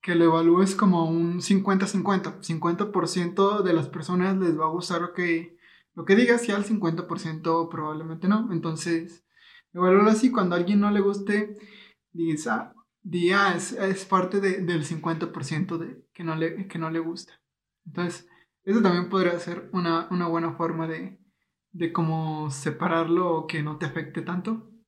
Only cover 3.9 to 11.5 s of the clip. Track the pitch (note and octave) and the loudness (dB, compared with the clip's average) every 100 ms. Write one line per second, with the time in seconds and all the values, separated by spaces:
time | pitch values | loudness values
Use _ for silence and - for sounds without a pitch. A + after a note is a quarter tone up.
3.9 | - D#3 F3+ F#3 F#3+ F3 D#3 D#3+ E3+ F3 | -8 -2 0 2 2 0 2 0 -2 -4
4.9 | E3+ F3 - F3 E3 F3 - _ _ _ | -4 -4 -4 -2 -2 -4 -18 _ _ _
5.9 | - E3 G3+ A#3+ A#3+ - G3+ G3+ G#3+ F3 | -12 4 6 6 4 2 -2 0 0 0
6.9 | E3 E3 E3 E3 D#3+ D#3+ E3 E3 D#3 D#3 | -2 -4 -6 -6 -6 -2 0 -2 -6 -6
7.9 | D#3 D#3+ E3 F#3 G#3+ A3 E3+ E3+ D#3+ - | -6 -8 -4 0 0 0 -4 -4 -6 -2
8.9 | E3 F3 - _ _ _ - _ F3 F3+ | -4 -4 -18 _ _ _ -20 _ 0 4
9.9 | G3 G#3+ A3 B3+ A3+ F#3 F3 F3 G3+ G#3 | 6 6 6 4 2 2 0 2 2 4
10.9 | G3+ G3 G3+ G#3 G#3 G#3 | 2 2 0 -2 -2 -2